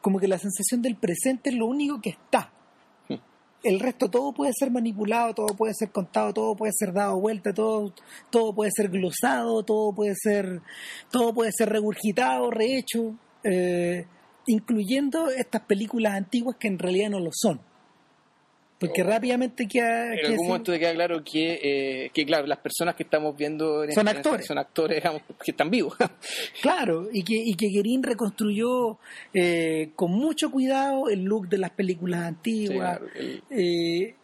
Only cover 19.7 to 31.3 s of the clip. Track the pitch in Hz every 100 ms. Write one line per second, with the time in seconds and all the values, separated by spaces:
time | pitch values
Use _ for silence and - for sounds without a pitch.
19.7 | 247 233 233 233 214 151 226 175 185 -
20.7 | 170 170 165 175 165 147 151 165 170 143
21.7 | 139 135 131 135 - 147 160 143 139 147
22.7 | - 170 165 160 151 151 147 147 156 160
23.7 | 151 151 151 208 202 302 240 - 143 139
24.7 | - 156 156 175 156 - - - - 156
25.7 | 233 147 - 226 - - - - - 269
26.7 | 359 233 165 196 220 175 220 226 175 214
27.7 | 196 202 254 254 220 220 - 214 202 233
28.7 | 254 240 226 - - - 196 175 170 160
29.7 | 160 156 - 175 190 311 302 302 269 262
30.7 | 269 277 269 269 202 190